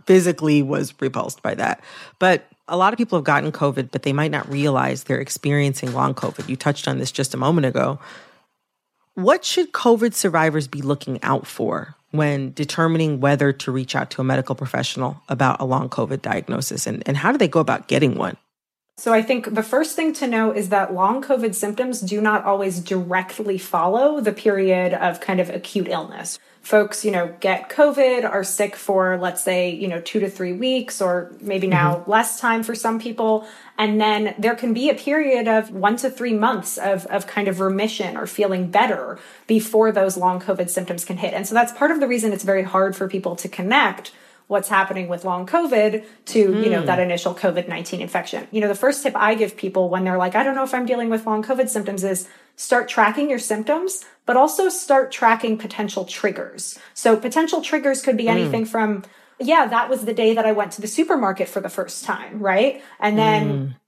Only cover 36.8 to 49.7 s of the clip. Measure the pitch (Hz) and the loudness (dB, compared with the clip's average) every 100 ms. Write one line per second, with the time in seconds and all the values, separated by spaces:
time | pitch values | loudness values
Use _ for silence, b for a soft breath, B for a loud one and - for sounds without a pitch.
36.8 | 196 190 - 202 185 - 202 180 190 190 | -2 -2 -2 -6 -4 -4 -2 0 0 0
37.8 | 220 - 185 - - - 202 185 180 202 | -2 -2 -6 -6 -6 0 0 0 0 2
38.8 | 233 175 120 - B B B 220 214 220 | 2 0 -6 -12 B B B 2 4 4
39.8 | 220 202 190 185 180 180 180 185 180 - | 4 4 2 2 0 0 -2 -2 -2 -4
40.8 | 180 170 - 180 180 185 208 226 240 - | -4 -6 -6 -4 -4 -4 -2 2 2 2
41.8 | 294 320 269 240 220 196 196 196 185 190 | 2 2 0 0 0 -2 0 0 2 2
42.8 | 190 190 190 190 180 170 185 - 180 262 | 2 0 -4 -4 -6 -6 -10 -6 2 4
43.8 | 226 190 - b b b b 202 190 196 | 2 -2 -12 b b b b -2 2 0
44.8 | 190 185 180 175 185 180 185 330 330 233 | 2 -2 -6 -6 -4 -4 0 0 2 2
45.8 | 214 214 B B - 226 196 196 220 202 | 2 0 B B -2 2 4 4 2 2
46.8 | 165 180 180 175 185 180 190 170 175 165 | 2 0 0 0 -4 -2 -2 -2 -4 -8
47.8 | 170 180 180 185 170 - - 220 208 202 | -8 -8 -6 -6 -6 -10 -6 -2 0 2
48.8 | 254 285 277 220 208 220 208 - 190 | 2 2 -2 0 2 2 0 -2 -4